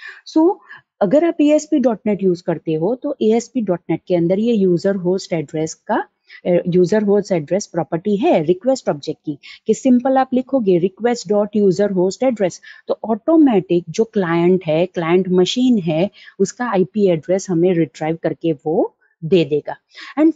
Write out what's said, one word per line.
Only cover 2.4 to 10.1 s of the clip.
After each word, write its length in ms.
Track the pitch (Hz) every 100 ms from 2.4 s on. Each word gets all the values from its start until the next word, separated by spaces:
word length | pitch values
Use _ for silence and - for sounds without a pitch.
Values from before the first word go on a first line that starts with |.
करते 300 | - 160 -
हो 220 | 156 170 262
तो 200 | 285 -
ए 100 | 220
एस 160 | 226 226
पी 140 | 262
डॉट 200 | 202 170 -
नेट 120 | 165 -
के 80 | 180
अंदर 240 | 170 190
ये 140 | 226
यूजर 420 | 233 190 175 196 196
होस्ट 380 | 175 190 -
एड्रेस 400 | 170 147 156 160
का, 340 | - - 247 415 _ _ - -
अ, 40 | 175 175
यूजर 360 | 175 180 214
होस्ट 280 | 208 208 196
एड्रेस 340 | 180 143 185 -
प्रॉपर्टी 480 | 170 156 165 208 202
है 280 | 311 233
रिक्वेस्ट 460 | 156 180 247 262 -
ऑब्जेक्ट 300 | 151 151 151 -
की, 120 | 143 - - -
कि 60 |
सिंपल 440 | 214 262 247 262